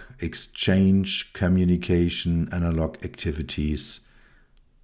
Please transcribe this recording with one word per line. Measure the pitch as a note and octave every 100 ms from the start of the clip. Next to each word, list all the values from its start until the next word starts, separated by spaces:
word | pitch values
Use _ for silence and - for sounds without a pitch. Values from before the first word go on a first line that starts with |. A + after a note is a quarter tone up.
| - -
exchange, | E2+ - - - - F#2+ F#2+ G2 F#2+ - -
communication, | - F#2 F#2 F2+ F2 - F2 F2 - F2 E2+ D#2+
analog | F2+ E2+ D#2+ D#2 -
activities | - - E2+ D2+ C2+ - D2+ D2 - - - _ _ _ _ _ _ _